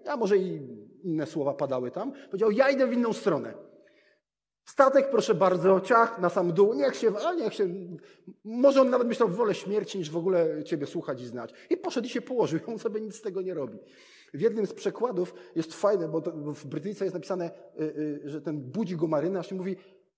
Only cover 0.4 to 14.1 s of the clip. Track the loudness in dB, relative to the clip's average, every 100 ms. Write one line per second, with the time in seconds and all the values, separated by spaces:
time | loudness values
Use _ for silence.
0.4 | 4 -4 -10 -14 -18 -10 -4 -2 -2 -2
1.4 | -2 0 -2 -2 -2 -4 -8 -8 -8 0
2.4 | 2 4 4 4 2 2 0 2 2 0
3.4 | -2 -12 -18 -20 _ _ _ _ _ _
4.4 | _ _ -8 4 6 6 4 0 2 4
5.4 | 4 4 4 4 6 4 4 2 0 2
6.4 | 0 4 4 4 0 2 0 0 -2 -2
7.4 | -4 -2 -2 -4 -10 -14 -16 -20 -20 -18
8.4 | -8 4 6 8 6 4 2 2 2 2
9.4 | 0 0 -2 -2 -2 -4 -4 -2 2 2
10.4 | 2 0 -4 -4 -4 -6 -6 -6 -8 -10
11.4 | -12 -12 -4 -4 -2 -4 -2 -4 -4 0
12.4 | 0 0 -4 -6 -4 -4 -8 -8 -8 -6
13.4 | -6 -4 -6 -8 -20 -20 -20